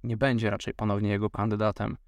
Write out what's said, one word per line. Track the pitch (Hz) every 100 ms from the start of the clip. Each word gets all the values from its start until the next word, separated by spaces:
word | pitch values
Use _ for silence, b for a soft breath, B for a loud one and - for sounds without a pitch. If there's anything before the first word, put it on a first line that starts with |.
Nie | 123 110
będzie | 135 120 110
raczej | 101 -
ponownie | - 107 101 104
jego | 101 107
kandydatem | - 110 104 107 - 107 -